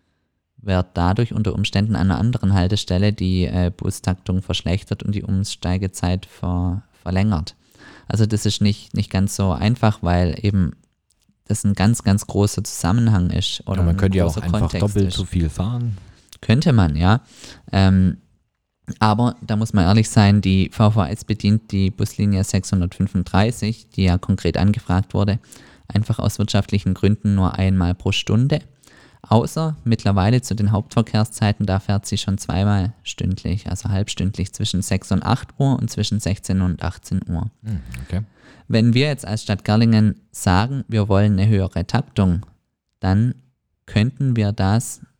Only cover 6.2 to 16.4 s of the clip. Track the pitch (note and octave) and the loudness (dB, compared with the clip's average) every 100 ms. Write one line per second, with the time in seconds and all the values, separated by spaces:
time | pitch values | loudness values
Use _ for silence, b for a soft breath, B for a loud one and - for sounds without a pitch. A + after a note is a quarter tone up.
6.2 | - - F2 F2+ F2+ F#2 - _ - F#2 | -6 -10 -4 -2 -2 -4 -8 _ -4 0
7.2 | G#2 F#2 E2+ - B B B B B G#2+ | 0 0 -4 -14 B B B B B 0
8.2 | G#2+ G#2+ G#2+ - G#2 G2+ - G2 G#2 - | 0 0 -2 0 0 -2 -6 -6 -2 -2
9.2 | G2 - G2 D2 G#2 B2 A2 G#2+ F2 F2 | -2 0 -2 0 0 2 0 0 0 2
10.2 | F2+ - G2+ G2+ F2 - _ _ _ _ | 2 0 0 0 0 -4 _ _ _ _
11.2 | _ _ _ G#2 G2+ G2+ G2 A#2+ - G2 | _ _ _ -2 0 2 2 2 2 0
12.2 | - - G2+ - G2+ - E2+ A2+ A#2 G#2 | 0 0 0 0 -8 -4 0 2 4 2
13.2 | F2 E2 F#2 - - F#2+ F2 F2 G2 F#2+ | 2 0 -2 -6 -6 0 2 2 2 2
14.2 | E2+ D#2 F2 F#2+ F2+ F#2+ G2+ G#2 F#2+ F2+ | 0 -2 -2 0 0 0 0 0 0 -2
15.2 | F#2 F2+ E2 - F#2+ B2 A#2+ G2 B B | -4 -2 -2 -2 -4 -2 -4 -6 B B
16.2 | B - | B -16